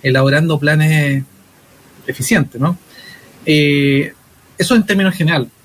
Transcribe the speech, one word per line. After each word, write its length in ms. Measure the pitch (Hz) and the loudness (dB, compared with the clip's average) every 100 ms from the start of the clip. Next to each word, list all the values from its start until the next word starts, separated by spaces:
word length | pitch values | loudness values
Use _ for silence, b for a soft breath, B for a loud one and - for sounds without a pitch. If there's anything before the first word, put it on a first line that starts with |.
elaborando 580 | 135 131 135 143 165 151 | 0 2 2 2 0 0
planes 640 | 147 151 156 156 143 139 135 - _ _ _ - - - - | 0 2 2 2 0 -2 -6 -18 _ _ _ -20 -20 -16 -14
eficientes, 520 | - 127 220 131 117 | -8 -2 -2 -2 -4
¿no? 180 | 147 180 - B B B B - - | -4 -4 -10 B B B B -12 -2
Eh, 680 | 151 147 143 139 139 139 - _ _ _ - | 0 2 0 0 0 -4 -12 _ _ _ -8
eso 180 | 180 240 | 0 0
en 100 | - | 2
términos 300 | 196 190 180 | 0 0 0
general. 340 | 160 160 120 _ | -2 -2 -4 _